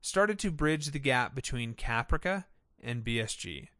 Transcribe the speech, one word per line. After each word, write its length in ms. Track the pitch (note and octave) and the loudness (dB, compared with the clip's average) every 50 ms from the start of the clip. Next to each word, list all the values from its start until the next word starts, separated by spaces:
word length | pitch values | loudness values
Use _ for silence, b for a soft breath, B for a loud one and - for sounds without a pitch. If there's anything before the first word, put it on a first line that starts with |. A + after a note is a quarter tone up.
started 380 | - - - F#3+ G3+ G#3 G#3+ G3+ | -6 0 4 4 4 4 4 0
to 100 | - G3+ | 0 -2
bridge 380 | E3 D3 D3+ D3+ D#3 D#3 D3 D3 | 0 2 2 2 2 2 0 -2
the 100 | C#3 D3 | -4 0
gap 380 | C#3 C#3 C3 B2 B2 G2 - | 2 2 4 4 2 0 -2
between 400 | C3 - - - A#2+ A#2+ A#2 A#2 | -6 -6 -4 -2 -2 -2 -4 -4
Caprica 720 | - - - A#2 A2+ A#2 - - D3+ - F3+ F#3+ G3 F#3 _ - _ _ _ _ _ | -4 -2 0 0 0 2 2 0 0 2 0 -2 -2 -4 _ -18 _ _ _ _ _
and 220 | - A#2 A#2+ A#2+ A2 | -6 -6 -4 -4 -2
B 160 | A#2 A#2 A#2 | 0 0 0
S 160 | A2 A2 - | 0 -2 -4
G. 340 | - - - D#2+ C#2 - - _ _ | -6 -8 -8 -8 -10 -10 -14 _ _